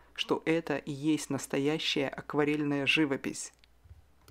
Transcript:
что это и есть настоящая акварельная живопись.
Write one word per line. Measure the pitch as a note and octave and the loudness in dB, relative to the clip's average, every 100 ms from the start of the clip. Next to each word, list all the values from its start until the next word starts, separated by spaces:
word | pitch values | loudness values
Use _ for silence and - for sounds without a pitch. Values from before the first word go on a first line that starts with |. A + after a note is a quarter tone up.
| - | -14
что | - - - | -6 -2 0
это | - E3 E3 C#3+ | 2 0 0 -4
и | - | -4
есть | C#3 D3+ D3+ - | -4 0 0 0
настоящая | C#3 - C#3+ C#3 D#3+ - - C3+ | -6 -2 0 0 0 0 0 0
акварельная | - - C#3+ D3 D3+ D3 C#3+ C3+ | -4 -4 0 2 2 0 0 2
живопись. | - D3+ C3 - - - - - - - - - - - | 4 4 2 -2 -6 -10 -14 -20 -20 -20 -20 -20 -20 -20